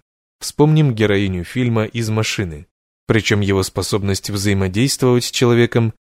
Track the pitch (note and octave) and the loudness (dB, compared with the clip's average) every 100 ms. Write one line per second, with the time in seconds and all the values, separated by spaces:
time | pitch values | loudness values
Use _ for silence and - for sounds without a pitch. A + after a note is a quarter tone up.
0 | _ _ _ _ - - D3+ D#3 D3 A2 | _ _ _ _ -8 2 4 4 2 2
1 | G#2 G2 G2 F#2 E2+ B2+ B2 A2+ G#2+ A#2 | 2 2 0 -4 -6 -4 -2 -2 -4 -6
2 | A2 A2 A2 - F#2 D2+ - _ _ _ | -4 -2 -2 -4 -6 -8 -18 _ _ _
3 | - A2+ - G#2 G2+ G2 F#2 - F2+ G#2+ | -2 0 2 0 2 0 0 -4 -4 -2
4 | G2 F#2+ - G2+ G2+ G2 F#2+ G2 C3+ - | -2 -4 -6 -4 -2 0 0 0 -2 0
5 | C3 B2 - - A#2+ A#2 A#2 A#2+ A2+ - | 2 2 0 0 2 4 2 2 0 -2